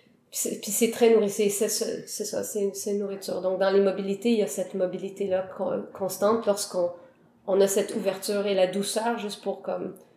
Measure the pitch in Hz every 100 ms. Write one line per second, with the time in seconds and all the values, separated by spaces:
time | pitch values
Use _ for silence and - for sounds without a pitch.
0 | _ _ _ - - - 214 202 226 -
1 | 233 220 202 208 202 - 208 - 214 165
2 | - - 202 214 196 214 196 196 208 202
3 | 196 196 - 180 185 190 196 196 196 190
4 | 196 196 240 220 196 - 180 190 180 180
5 | 190 - 196 185 185 - 185 196 - -
6 | 185 - 202 226 208 202 - 185 175 -
7 | - _ _ _ - 190 196 214 202 226
8 | 190 190 - 202 202 190 185 196 196 220
9 | 233 220 202 - 196 185 - 180 185 -
10 | -